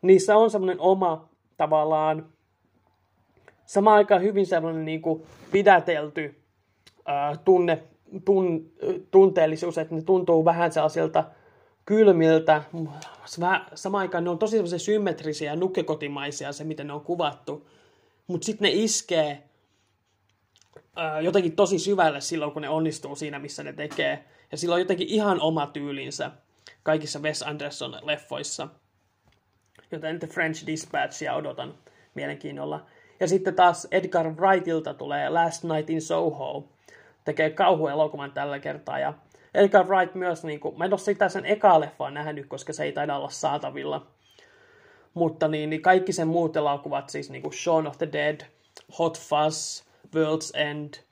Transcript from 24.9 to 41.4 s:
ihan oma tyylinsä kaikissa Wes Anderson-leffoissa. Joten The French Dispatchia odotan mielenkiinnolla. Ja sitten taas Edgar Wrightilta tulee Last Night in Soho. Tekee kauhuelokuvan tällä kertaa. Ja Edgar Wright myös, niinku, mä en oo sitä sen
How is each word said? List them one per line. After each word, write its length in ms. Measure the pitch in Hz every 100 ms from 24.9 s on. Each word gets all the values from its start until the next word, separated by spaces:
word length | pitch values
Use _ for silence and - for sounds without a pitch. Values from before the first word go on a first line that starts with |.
| 180 165
ihan 320 | 214 208 180
oma 260 | 156 160 143
tyylinsä 640 | 147 143 139 135 - 131 - _ _ - _
kaikissa 360 | - 156 151 147
Wes 240 | 151 151
Anderson-leffoissa. 1300 | - 147 143 - 135 120 143 147 - 131 147 - 147 _ _ _ _ _ _ _ _ _ _ _ -
Joten 260 | 165 160 165
The 80 | 165
French 400 | 180 160 160 -
Dispatchia 680 | 156 - 143 139 - 147
odotan 400 | 131 147 127 131 143 _ _ _
mielenkiinnolla. 720 | - 143 143 147 143 143 151 - _ _ _
Ja 80 | 180
sitten 260 | 185 185
taas 340 | 180 180 170 -
Edgar 360 | 185 180 170 160 160
Wrightilta 580 | 190 190 170 160 156
tulee 340 | 143 139 143 139
Last 360 | 165 165 160
Night 260 | 170 156 156
in 120 | 165
Soho. 640 | 156 170 165 139 135 143 143 _ _ - - _
Tekee 260 | - 151 156
kauhuelokuvan 840 | 156 180 175 156 143 151 151 139
tällä 260 | 139 143 143
kertaa. 400 | 147 147 - 139
Ja 160 | 139 151 _ _ _
Edgar 320 | - 202 196 185
Wright 280 | 190 180
myös, 300 | 185 180 165
niinku, 300 | 165 151 151 -
mä 80 |
en 80 | 175
oo 60 | 196
sitä 300 | - 196 196
sen 180 | 190